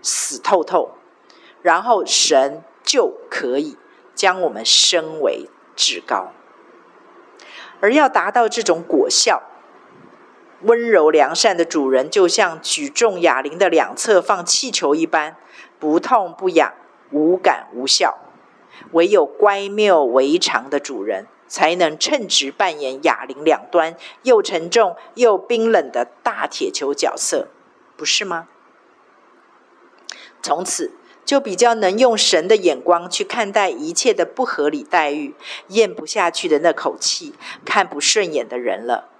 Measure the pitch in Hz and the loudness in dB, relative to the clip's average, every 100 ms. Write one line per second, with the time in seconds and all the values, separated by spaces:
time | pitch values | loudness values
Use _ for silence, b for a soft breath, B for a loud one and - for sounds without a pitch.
0 | - - - 135 - 190 151 180 - - | -6 -6 -6 -6 0 0 2 0 -2 -10
1 | _ _ b b b b 180 165 220 214 | _ _ b b b b 0 0 2 0
2 | - - - 147 139 151 - _ - 277 | 2 0 4 4 2 -4 -16 _ -2 0
3 | 190 - - - 127 131 156 - b b | 0 -2 -12 -8 -4 -4 -4 -12 b b
4 | _ - 190 185 165 104 110 - - 170 | _ -2 -2 0 -4 -4 0 2 4 0
5 | 160 160 131 - - _ _ - - 87 | -2 -2 -2 -2 -10 _ _ -4 -4 -4
6 | - 110 92 - _ _ _ - _ _ | -4 -4 -4 -16 _ _ _ -20 _ _
7 | _ - - - B B B B 202 277 | _ -20 -20 -20 B B B B 2 4
8 | 277 254 180 226 226 220 202 165 170 151 | 4 2 0 0 0 0 0 -2 0 0
9 | - - - 160 - - - - _ - | 2 2 2 0 -4 -20 -20 -20 _ -20
10 | - _ - _ _ _ 196 233 233 208 | -20 _ -20 _ _ _ 2 2 4 6
11 | 156 156 139 165 233 175 165 160 135 131 | 6 6 2 4 2 2 0 0 2 2
12 | 143 208 175 - 190 160 - - 294 - | 2 2 2 4 0 -2 -6 -6 -4 0
13 | 233 185 170 127 139 165 190 165 98 - | 0 2 2 2 -4 0 2 2 0 -4
14 | - 196 - 196 170 - 269 202 160 151 | 2 2 2 -2 0 -2 -2 -4 0 0
15 | 160 160 151 156 B B B _ 156 160 | 0 -2 -4 -10 B B B _ -2 0
16 | - 247 180 165 190 165 131 - - _ | 2 0 0 -4 0 2 2 -2 -20 _
17 | _ 147 156 185 185 110 - 117 131 - | _ 0 2 2 2 0 -6 -10 -2 0
18 | 170 - - _ _ _ _ B B 165 | 0 -2 -16 _ _ _ _ B B 0
19 | 180 202 147 - 208 202 196 208 208 170 | 4 4 2 2 2 2 -4 0 2 4
20 | 131 127 135 170 - 113 131 143 - 123 | 4 2 2 0 0 -2 -2 -6 -6 -8
21 | 101 98 104 _ _ - 160 175 165 151 | -6 -6 -8 _ _ -2 -2 2 -2 -2
22 | - 294 196 - 135 - 185 151 135 135 | -4 -4 -2 -4 -4 -4 -4 -2 -8 -2
23 | 156 110 127 135 156 147 - 180 160 165 | -2 -2 -6 -4 0 0 0 0 0 -4
24 | B B 254 233 - 175 170 226 202 170 | B B 2 2 2 -4 0 2 2 -2
25 | B - 240 190 - 233 226 208 139 117 | B 2 2 2 0 0 2 2 0 -4
26 | 123 _ - - - - 139 - 139 139 | -6 _ -6 -4 -8 -4 -6 -4 -6 -2
27 | 156 - - 151 - _ _ _ _ - | -2 -2 -4 -4 -6 _ _ _ _ -10
28 | 156 - 202 165 170 _ _ _ _ _ | -4 -4 -4 -8 -10 _ _ _ _ _
29 | _ _ _ _ _ _ _ _ _ _ | _ _ _ _ _ _ _ _ _ _
30 | - B B B - 151 185 - 147 - | -20 B B B -4 -4 -4 -6 -8 -12
31 | b b - 277 269 180 240 226 190 202 | b b -2 -2 0 0 2 2 0 2
32 | 254 214 - 170 175 220 175 131 - 175 | 2 4 2 0 2 2 2 0 0 0
33 | 180 - 196 233 208 202 190 123 151 170 | 0 -8 -6 -4 -2 0 0 -4 -8 -2
34 | 262 196 165 - 247 - 147 151 113 175 | 0 0 -2 -2 -4 -2 -2 -4 -2 0
35 | 151 147 139 - B B - 196 208 - | 0 -4 -8 -12 B B -4 0 0 -2
36 | 226 214 175 - 175 147 165 147 156 - | -8 -2 -2 -2 0 2 2 0 -4 -4
37 | - - 160 - B B - 208 180 147 | -6 -6 -10 -18 B B -2 -2 -2 -2
38 | - 214 185 147 113 123 120 95 117 113 | 0 0 0 -4 -6 -6 -6 -6 -4 -4
39 | - | -6